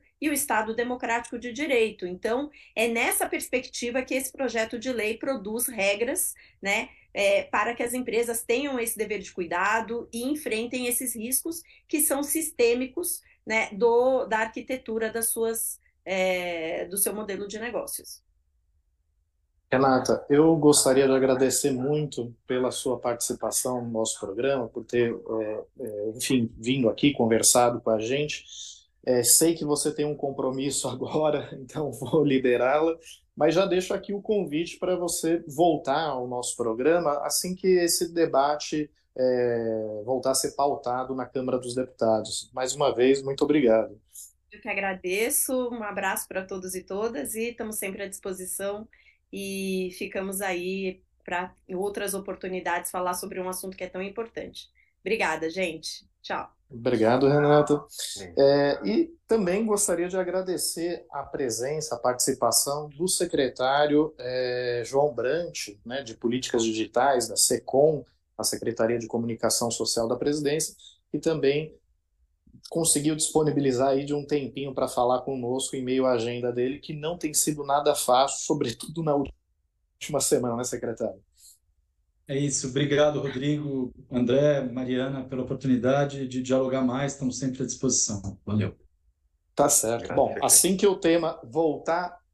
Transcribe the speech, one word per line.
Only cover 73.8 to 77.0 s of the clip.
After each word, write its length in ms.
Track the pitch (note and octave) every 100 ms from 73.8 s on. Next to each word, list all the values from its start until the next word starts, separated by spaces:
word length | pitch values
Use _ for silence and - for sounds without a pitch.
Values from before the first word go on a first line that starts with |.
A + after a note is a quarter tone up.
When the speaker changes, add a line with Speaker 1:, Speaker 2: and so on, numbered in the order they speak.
| C3+
Speaker 2:
aí 160 | C#3 C#3+
de 80 |
um 120 | D3 C#3+
tempinho 480 | D3 C3 B2+ C#3
pra 140 | C3 B2
falar 340 | - A#2+ B2+
conosco 540 | - C3+ A#2+ C3 C3+ C#3
em 80 |
meio 220 | B2+ C3 C3
à 60 |
agenda 400 | B2 A2+ A#2+ B2
dele, 280 | A#2+ B2+ C#3+
que 140 | -
não 240 | D3+